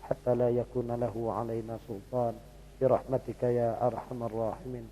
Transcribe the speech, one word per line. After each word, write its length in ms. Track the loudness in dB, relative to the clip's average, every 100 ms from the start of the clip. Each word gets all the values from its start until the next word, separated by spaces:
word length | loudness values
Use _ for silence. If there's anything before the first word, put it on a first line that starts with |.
حتى 340 | -2 -2 2 4
لا 140 | 4
يكون 420 | 4 0 -2 -2
له 420 | -2 -2 0 -2
علينا 440 | -2 -2 -4 -4 -8 -8
سلطان، 460 | -10 -4 0 0 -2 -14 -18 -20 2
برحمتك 640 | 4 4 4 -2 -2 0
يا 440 | 2 4 2 4 2
أرحم 360 | 0 -6 -6
الراحمين. 640 | -4 -2 -2 -2 -8 -10 -10